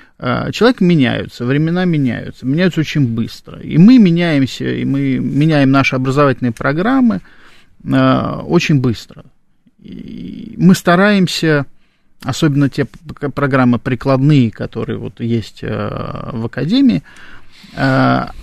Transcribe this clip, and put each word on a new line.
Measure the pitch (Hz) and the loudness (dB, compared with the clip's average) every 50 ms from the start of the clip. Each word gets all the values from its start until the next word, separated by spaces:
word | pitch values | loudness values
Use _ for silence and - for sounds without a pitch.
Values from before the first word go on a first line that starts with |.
| - _ _ - | -20 _ _ -8
Э, | - 123 123 120 120 127 | -6 -4 -4 -4 -4 -4
человек | 123 - 208 254 247 - | -2 0 2 2 2 2
меняется, | 180 175 175 151 127 117 113 110 101 - - - 123 | 2 2 4 4 2 2 0 -4 -6 -10 -10 -6 -4
времена | 123 139 147 156 160 170 180 185 | -2 0 0 0 0 -2 -2 -2
меняются, | 180 165 151 135 123 107 98 92 98 - - - | 0 0 0 0 -2 -2 -6 -8 -12 -14 -8 -4
меняются | 127 139 165 185 180 - 165 | -2 0 0 0 0 0 -2
очень | 147 - - 156 135 117 | -2 -2 0 0 0 0
быстро. | 113 117 113 - - - - - - - | 0 -2 -4 -6 -8 -14 -20 -20 -18 -14
И | - - - 147 | -8 0 4 6
мы | 180 226 262 254 | 8 8 8 8
меняемся, | 202 175 165 170 175 170 156 139 135 123 - - 131 | 6 6 4 2 0 0 0 0 0 -2 -4 -6 -6
и | 127 123 123 123 | -4 -4 -4 -2
мы | 127 135 139 139 135 127 127 | -2 -2 -2 -2 -2 -2 -2
меняем | 127 123 - 135 151 160 156 147 139 131 | -2 -2 0 2 2 4 4 4 4 4
наши | 135 139 127 - 139 | 4 2 2 0 -2
образовательные | 131 131 135 131 147 147 139 127 - 131 123 | -2 -2 -2 0 2 2 2 2 0 -2 -4
программы, | 120 - - 139 143 160 190 233 269 269 254 226 196 180 - - - - - - - - _ _ _ _ | -4 -4 -4 -4 -2 -2 -2 0 2 2 2 2 0 -2 -6 -12 -20 -20 -20 -20 -20 -20 _ _ _ _
э, | - - 135 131 131 131 131 127 113 113 - - - | -6 -2 0 2 2 2 2 0 -2 -4 -6 -8 -4
очень | - 156 170 - - 156 135 | 0 0 0 2 2 2 2
быстро. | 127 127 110 - - - - - - - _ _ _ _ _ _ _ _ _ _ | 2 0 -4 -6 -10 -18 -20 -20 -20 -20 _ _ _ _ _ _ _ _ _ _
И | - - - - - - - - - - - - - - - - | -20 -18 -18 -16 -16 -16 -16 -14 -14 -14 -14 -14 -16 -12 -2 4
мы | 160 180 185 | 4 6 6
стараемся, | - - 180 175 180 196 208 208 196 180 - - - 165 160 151 143 139 - - - _ _ _ _ _ _ _ _ | 4 4 2 2 4 4 4 4 2 2 0 0 0 0 0 2 0 -2 -4 -10 -20 _ _ _ _ _ _ _ _
особенно | - - 131 - 170 151 135 143 143 135 | -8 -8 -2 0 0 2 2 2 0 0
те | - - 135 | 0 -2 -4
п-, | - - - - 147 131 - 143 143 | -6 -8 -16 -18 -18 -12 -10 -8 -8
программы | - - 143 135 139 131 127 123 120 117 | -4 -4 -2 0 2 2 4 4 2 0
прикладные, | - 127 127 120 - 139 135 131 135 151 151 139 120 110 | 0 -4 -6 -2 0 0 0 2 4 4 4 4 4 2
которые | - - 110 - - 113 113 113 110 107 | -2 -6 -10 -10 -8 -8 -8 -8 -8 -8
вот | 113 113 110 - | -10 -12 -10 -8
есть, | 123 113 117 113 107 - - - | -6 -4 -4 -4 -4 -8 -12 -12
э, | 113 113 110 107 104 110 - - - - - - - - | -10 -8 -6 -6 -6 -6 -8 -8 -10 -10 -10 -12 -12 -10
в | - 113 113 | -8 -8 -8
академии, | 113 - - 139 160 226 269 277 247 196 160 - - - - - - - - - - - - - - - | -8 -6 -6 -4 0 0 2 4 2 2 0 -2 -8 -18 -20 -20 -18 -18 -18 -18 -20 -20 -20 -20 -12 -6
э, | - 135 135 131 135 131 127 127 127 - - - - | -2 0 0 2 2 2 2 0 0 -2 -6 -10 -16